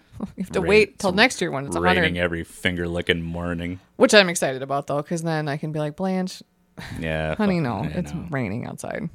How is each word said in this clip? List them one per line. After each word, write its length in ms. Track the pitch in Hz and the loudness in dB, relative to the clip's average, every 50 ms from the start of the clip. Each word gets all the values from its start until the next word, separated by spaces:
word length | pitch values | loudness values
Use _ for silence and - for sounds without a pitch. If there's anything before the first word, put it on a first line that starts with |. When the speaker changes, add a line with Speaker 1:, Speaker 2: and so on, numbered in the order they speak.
| _ _ - - 214 - - | _ _ -12 -12 -12 -10 -8
Speaker 1:
You 60 | - 190 | -10 -8
have 60 | - | -4
to 100 | - 196 | -2 0
Speaker 2:
Rain-, 80 | 175 180 | 2 6
Speaker 1:
wait 300 | 202 214 208 - - - | 6 6 4 4 -2 -2
till 100 | - 190 | -2 0
Speaker 2:
it's 80 | 185 | 4
Speaker 1:
next 240 | 202 233 262 - - | 4 4 4 4 0
year 100 | 185 160 | -4 -2
when 140 | - 135 139 | -2 -4 -4
it's 100 | 143 170 | -4 -2
Speaker 2:
raining 280 | 170 175 180 180 180 170 | 2 2 4 4 4 2
Speaker 1:
a 40 | |
hundred. 140 | 87 87 87 | 2 2 2
Speaker 2:
every 220 | 87 85 85 82 80 | 0 0 0 -2 -6
finger 420 | - - - - 95 90 87 87 | -8 -8 -2 -2 0 0 0 -2
licking 340 | 85 85 87 85 - 87 85 | -2 -2 -2 2 2 2 2
morning. 600 | 82 82 85 85 87 87 87 85 87 87 92 95 _ _ - | 0 -4 -4 -4 -2 -2 -2 -2 -4 -6 -6 -8 _ _ 2
Speaker 1:
Which 160 | - 233 214 214 | 4 4 8 8
I'm 160 | 208 190 175 | 8 6 6
excited 320 | 175 - 180 143 135 127 135 | 2 0 0 -2 -2 -4 -4
about, 240 | 139 139 143 139 | -2 -4 -4 -2
though, 160 | - 143 147 147 | -2 -2 -2 -2
'cause 200 | - 180 165 160 | -4 -4 -4 -2
then 260 | 165 160 156 151 147 | -2 -2 -2 -2 -4
I 80 | 139 | -4
can 160 | 151 - 156 151 | -4 -4 -4 -4
be 60 | 156 | -2
like, 180 | 151 151 147 | -4 -4 -4
"Blanche, 440 | - 190 190 185 185 185 185 - - - _ _ _ _ _ - - - - - | -4 -2 0 0 0 -2 -2 -6 -12 -18 _ _ _ _ _ -16 -14 -12 -10 -8
Speaker 2:
Yeah, 380 | - 80 80 78 78 78 78 78 | -4 -2 -2 0 0 0 0 0
Speaker 1:
honey, 220 | - 214 202 180 | 0 2 2 2
Speaker 2:
fuck, 60 | 170 156 | 2 0
Speaker 1:
no, 120 | 123 110 95 | 0 -2 -2
Speaker 2:
I 80 | 139 | -4
Speaker 1:
it's 260 | 156 - 175 180 - - | -4 -4 -4 -6 -6 -6
Speaker 2:
know. 140 | 156 101 170 | -8 -8 -6
Speaker 1:
raining 340 | 165 135 123 92 98 123 - | -4 -4 -4 -4 -4 -6 -6
outside." 440 | - - - - - - - - 165 | -8 -10 -10 -8 -8 -6 -6 -6 -8